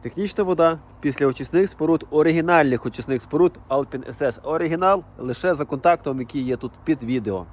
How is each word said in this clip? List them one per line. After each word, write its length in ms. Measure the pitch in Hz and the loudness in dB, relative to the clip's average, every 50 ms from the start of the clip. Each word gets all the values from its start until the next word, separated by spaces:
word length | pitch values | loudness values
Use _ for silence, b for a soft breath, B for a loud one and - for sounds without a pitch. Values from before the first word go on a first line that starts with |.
| - | -12
Технічна 420 | 127 - 165 196 202 - - 208 | -12 -8 -6 -6 -4 -2 -2 0
вода 340 | 185 185 165 165 165 165 156 - - - - | 0 2 4 4 2 2 0 -8 -20 -20 -4
після 260 | - 147 135 - 143 | -4 -4 -2 2 0
очисних 440 | 139 127 - 135 - - 170 190 196 | 0 0 -2 -8 -2 2 2 2 2
споруд, 360 | - - 156 160 165 156 - - | 0 -4 0 0 0 0 0 -2
оригінальних 760 | - 151 156 165 160 165 160 170 175 165 151 139 127 117 - | 2 2 4 4 4 2 2 4 4 4 6 4 2 0 -2
очисних 360 | 127 - - 120 - 135 123 - | -6 -8 -8 -6 -4 -4 -4 -4
споруд 300 | - - 151 175 180 - - - - | -4 2 2 2 2 2 -2 -8 -2
Alpine 420 | 131 143 139 135 - 131 127 - | -2 -2 -2 -2 -8 -12 -12 -12
S 120 | 123 - 147 | -8 -2 -2
S. 160 | 135 117 - - | -2 -2 -4 -6
Оригінал 640 | 135 156 165 175 160 165 170 185 185 196 196 165 - - - | -4 -4 -2 -2 -2 -2 0 2 2 2 2 0 -10 -16 -10
лише 360 | 120 127 151 - - 185 175 | -8 -8 -8 -2 0 -2 0
за 100 | 143 147 | 0 -2
контактом, 560 | - - 135 - 175 175 165 - 147 135 131 | -6 -6 0 2 2 2 2 0 -6 -6 -6
який 220 | 127 117 - 143 131 | -6 -6 -6 -6 -4
є 140 | 127 127 | -4 -4
тут 160 | 120 - 127 - - - | -4 -6 -10 -12 -10 -4
під 180 | - 160 139 123 | -4 -2 -2 -2
відео. 420 | 113 127 127 110 107 98 92 87 85 | -4 -4 -2 -2 -4 -6 -6 -6 -10